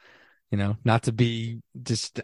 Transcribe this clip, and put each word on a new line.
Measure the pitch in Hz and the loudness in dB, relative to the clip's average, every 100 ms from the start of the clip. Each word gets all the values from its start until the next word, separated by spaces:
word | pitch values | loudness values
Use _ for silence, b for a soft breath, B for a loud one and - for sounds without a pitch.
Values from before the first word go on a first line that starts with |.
| b b b b - | b b b b -4
You | 101 | -2
know, | 101 107 | 0 0
not | - 113 | 2 2
to | - | 2
be | 113 120 117 113 117 - - | 2 2 2 -6 -8 -14 -12
just, | 123 113 - - | -4 -2 -2 -8